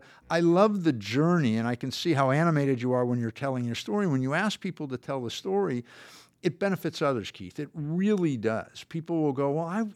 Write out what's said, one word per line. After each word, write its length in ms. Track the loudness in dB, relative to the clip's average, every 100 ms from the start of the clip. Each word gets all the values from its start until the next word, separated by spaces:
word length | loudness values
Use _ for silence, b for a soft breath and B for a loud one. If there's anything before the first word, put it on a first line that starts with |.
| B B -2
I 100 | 2
love 440 | 4 6 4 4
the 100 | 2
journey, 640 | 0 0 2 4 4 4 2
and 100 | 0
I 60 |
can 160 | -2 -6
see 240 | -4 0
how 160 | 2 4
animated 500 | 4 4 2 2 0
you 120 | 0
are 120 | 0
when 140 | 0 0
you're 100 | -2
telling 360 | -4 -6 -4 -4
your 80 |
story. 320 | -6 -4 -2 0
When 160 | 0
you 100 | 0
ask 260 | -2 -2 -4
people 300 | -8 -8 -8
to 80 | -8
tell 240 | -6 -6
the 100 | -6
story, 540 | -8 -4 -2 0 -4 B B B B B _
it 160 | -4 -2
benefits 440 | -2 -2 -4 -2
others, 280 | 0 0 -4
Keith. 280 | -10 -12 -10
It 80 | -10
really 640 | -8 -4 0 2 2 2 0
does. 460 | 0 -2 -4 -14
People 360 | -10 -10 -4 0
will 120 | 0
go, 160 | 0 0
"Well, 160 | 0 -2
I, 140 | -4 -4